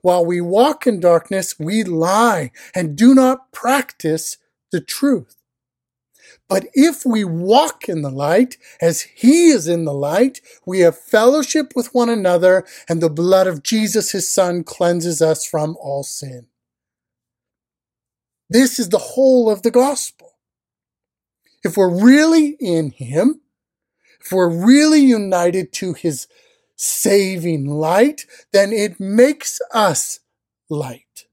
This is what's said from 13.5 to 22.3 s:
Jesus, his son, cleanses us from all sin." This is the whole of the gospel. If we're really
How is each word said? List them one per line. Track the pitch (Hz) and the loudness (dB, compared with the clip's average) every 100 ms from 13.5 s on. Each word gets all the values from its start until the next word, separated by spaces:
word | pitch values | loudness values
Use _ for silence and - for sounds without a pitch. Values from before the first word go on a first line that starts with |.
| 156 | -4
Jesus, | - 220 214 208 202 | -4 -2 -2 -2 -4
his | 196 - | -6 -4
son, | - 180 175 | -2 -2 -2
cleanses | 165 - 175 175 170 151 | -8 -4 -2 0 -4 -2
us | 160 156 - | 0 -2 -4
from | 156 151 170 | -6 -6 -8
all | 143 139 | -10 -10
sin." | 139 - 135 127 117 _ _ _ _ _ _ _ _ _ _ _ _ _ _ _ _ _ _ _ _ | -10 -14 -14 -18 _ _ _ _ _ _ _ _ _ _ _ _ _ _ _ _ _ _ _ _ _
This | 220 254 - | 0 2 -2
is | 190 | -4
the | 214 | -4
whole | - - 262 254 226 | -4 0 4 4 2
of | 202 | -2
the | 233 | 0
gospel. | 240 269 269 - _ _ _ _ _ _ _ _ _ _ _ _ _ _ _ | 0 0 -4 -10 _ _ _ _ _ _ _ _ _ _ _ _ _ _ _
If | 262 233 | -4 0
we're | 185 175 | 0 6
really | 226 277 320 | 6 6 4